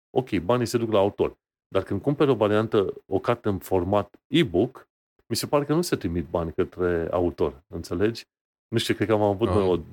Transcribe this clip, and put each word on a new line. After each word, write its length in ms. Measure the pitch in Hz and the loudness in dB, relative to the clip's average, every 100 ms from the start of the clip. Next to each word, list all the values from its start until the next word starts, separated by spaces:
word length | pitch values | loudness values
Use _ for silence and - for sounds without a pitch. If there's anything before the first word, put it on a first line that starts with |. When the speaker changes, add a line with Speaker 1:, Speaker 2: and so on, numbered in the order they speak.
| _ - | _ -4
Speaker 1:
ok, 200 | 131 - | -2 -2
banii 300 | - 123 113 | 0 0 0
se 120 | 120 | -2
duc 140 | 113 | 0
la 60 | 107 | 2
autor. 380 | 101 - 73 - _ _ _ | 2 0 -4 -4 _ _ _
Dar 140 | 95 | -6
când 180 | 95 92 | -4 -4
cumperi 300 | 135 143 147 | -2 2 2
o 40 | |
variantă, 580 | 117 104 107 110 110 92 - - | 4 2 2 2 2 0 -4 -6
o 120 | 92 | -2
carte 300 | - 120 110 | -2 -2 -2
în 100 | 98 | -4
format 640 | - 95 90 101 98 - _ | -2 -2 2 0 -2 -10 _
e-book, 640 | 147 139 87 123 - - _ _ _ _ | 0 2 2 0 -2 -20 _ _ _ _
mi 80 | 113 | -6
se 100 | 120 | 0
pare 180 | 147 | 0
că 100 | 143 | 2
nu 80 | 156 | 0
se 140 | 175 - | 0 -2
trimit 300 | 90 85 80 | -2 -4 -2
bani 260 | 87 82 | -4 -2
către 560 | 82 87 - 90 87 82 | -4 -4 -2 0 0 0
autor, 520 | 90 87 - 80 71 _ | 0 0 0 -4 -4 _
înțelegi? 560 | 87 85 87 104 117 - _ _ _ _ | -12 -8 -2 -2 -2 -12 _ _ _ _
Nu 100 | 113 | -4
știu, 160 | - | -2
cred 140 | 113 104 | -2 2
că 60 | |
am 80 | 110 | 2
avut 260 | 104 95 113 | 2 2 0
Speaker 2:
Ah. 60 | |
Speaker 1:
noi 140 | 107 95 | 2 2
o 100 | 87 78 | 0 -2